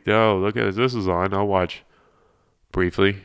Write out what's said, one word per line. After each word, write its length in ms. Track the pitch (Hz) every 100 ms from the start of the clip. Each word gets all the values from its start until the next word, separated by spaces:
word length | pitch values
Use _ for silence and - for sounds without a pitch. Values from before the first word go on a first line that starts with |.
| -
oh, 300 | 107 110 95
look 180 | 101 113
at 80 |
this. 120 | 104 98
This 180 | 127
is 140 | 123 92
on. 260 | 87 95
I'll 140 | 98 101
watch 360 | 95 87 - _ _ _ _ _ _ _ _ _
briefly," 520 | 92 90 - 98 98